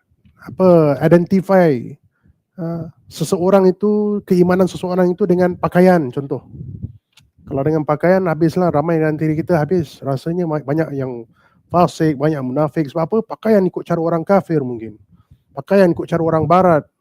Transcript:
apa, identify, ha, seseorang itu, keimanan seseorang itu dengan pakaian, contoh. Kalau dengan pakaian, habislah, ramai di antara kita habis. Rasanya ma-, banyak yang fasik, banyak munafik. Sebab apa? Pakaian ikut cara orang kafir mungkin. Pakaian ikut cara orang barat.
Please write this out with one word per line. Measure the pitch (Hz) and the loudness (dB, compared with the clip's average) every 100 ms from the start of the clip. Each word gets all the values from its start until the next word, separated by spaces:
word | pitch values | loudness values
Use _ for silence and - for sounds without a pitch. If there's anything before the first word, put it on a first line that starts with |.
| _ _ _ _ - | _ _ _ _ -14
apa, | - 185 170 151 135 | 0 4 6 4 2
identify, | 156 170 170 190 - 190 170 123 120 147 _ _ _ _ _ - | 4 4 4 -2 2 2 2 0 -6 -16 _ _ _ _ _ -12
ha, | 165 170 160 - - | -10 -10 -12 -18 -20
seseorang | - 160 180 180 196 185 | -10 -4 -2 2 4 4
itu, | 180 208 208 208 208 - | 2 -2 -2 -2 -6 0
keimanan | 180 180 180 180 | 2 2 2 0
seseorang | - 180 180 180 180 | -4 -4 0 0 0
itu | |
dengan | 196 180 180 175 | 0 0 0 -2
pakaian, | 165 175 185 175 127 | -2 4 4 4 0
contoh. | 143 135 139 - - - - - - _ _ _ _ - | -6 -8 -10 -10 -18 -16 -14 -16 -18 _ _ _ _ -10
Kalau | 139 | -4
dengan | 147 160 143 | -2 -2 -2
pakaian, | 147 170 190 185 | 0 2 2 0
habislah, | 151 165 185 175 | 0 0 0 0
ramai | 147 165 160 | 0 0 0
di | 156 | -2
antara | 156 156 156 | -2 -2 -2
kita | - 170 | -2 -2
habis. | 147 185 160 - | 0 -2 -4 -8
Rasanya | 131 135 165 175 170 | -6 -4 -4 -4 -4
ma-, | 151 127 | -4 -2
banyak | 156 156 139 | -2 -2 -6
yang | 131 120 113 _ _ _ _ | -8 -10 -16 _ _ _ _
fasik, | 170 170 - 160 135 | 0 0 0 -2 0
banyak | 151 151 | -2 -2
munafik. | 127 135 151 165 143 | -4 -2 -2 -2 -4
Sebab | 165 160 | -4 -4
apa? | 220 | -4
Pakaian | 220 - 220 208 | -4 -6 0 2
ikut | 185 - - | 2 -2 -4
cara | 170 | -4
orang | 165 165 160 | -2 -2 0
kafir | 196 - 156 127 | 0 0 -4 -4
mungkin. | 117 110 107 _ _ _ _ _ | -8 -12 -18 _ _ _ _ _
Pakaian | - - 196 180 | -16 0 4 4
ikut | 160 - | 2 -4
cara | 165 160 | -2 0
orang | 160 151 | 0 2
barat. | 175 185 151 - _ | 4 4 2 -2 _